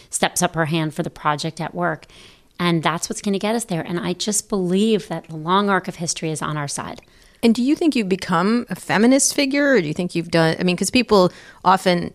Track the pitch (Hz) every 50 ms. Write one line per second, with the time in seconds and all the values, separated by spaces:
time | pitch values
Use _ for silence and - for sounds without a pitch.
0 | - - - - 196 165 - - 175 170 - 160 165 147 165 165 156 156 143 -
1 | 165 160 - - - 156 147 143 - 165 - - 160 - - 175 175 170 156 -
2 | - _ - - - - - _ _ _ _ - 175 175 170 165 151 165 156 170
3 | - - 226 - - 208 196 190 208 208 226 240 220 - 185 160 - - 170 170
4 | 165 175 180 - - 214 208 - - - 220 196 180 175 180 196 214 226 220 185
5 | - - 165 165 - - 165 156 156 165 185 196 208 202 196 180 185 190 - -
6 | 180 160 - - - 160 156 147 156 156 151 151 143 143 - - - 87 - -
7 | - _ _ _ _ _ _ - - 233 220 247 240 269 311 - 349 320 - 247
8 | 214 180 190 185 - - 180 165 180 202 226 240 240 - 190 - - - 147 185
9 | 220 247 262 277 285 - - - 285 269 269 285 294 277 269 214 165 147 151 -
10 | 180 175 - 170 165 170 - 165 160 160 - - 180 180 175 - 196 - - 254
11 | 233 - 208 196 180 175 - - - - - - - 180 190 185 - 190 180 175
12 | 170 -